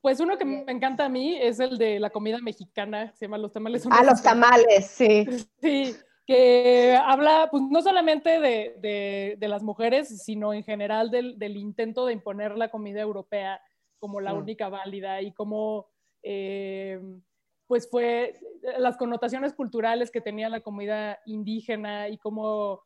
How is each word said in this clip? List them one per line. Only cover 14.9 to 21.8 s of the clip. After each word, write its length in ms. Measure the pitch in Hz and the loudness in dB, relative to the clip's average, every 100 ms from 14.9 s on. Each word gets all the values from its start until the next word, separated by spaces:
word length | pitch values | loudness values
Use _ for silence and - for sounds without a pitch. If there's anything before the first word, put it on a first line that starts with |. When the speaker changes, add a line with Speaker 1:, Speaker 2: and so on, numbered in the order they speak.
| 196 190 190 | -12 -8 -8
Speaker 1:
y 120 | 196 | -10
cómo, 540 | _ 214 214 214 214 190 _ _ _ | _ -8 -6 -6 -6 -10 _ _ _
eh, 760 | 208 202 190 196 196 190 196 190 190 185 _ _ _ _ _ | -10 -8 -8 -8 -10 -10 -10 -12 -14 -20 _ _ _ _ _
pues, 220 | 247 233 | -2 0
fue 500 | 240 240 233 247 - - - 254 254 | -2 0 0 -4 -8 -20 -12 -8 0
las 180 | 254 247 | 0 0
connotaciones 560 | 247 233 240 262 277 | -6 -4 -4 -4 -6
culturales 580 | 285 247 233 226 233 240 | -6 -8 -4 -2 -2 -4
que 100 | 240 | -6
tenía 260 | 226 208 220 | -8 -8 -8
la 120 | 226 | -8
comida 580 | 220 202 202 214 214 202 - | -10 -10 -6 -6 -6 -10 -12
indígena 840 | 214 208 220 220 214 | -10 -6 -8 -6 -8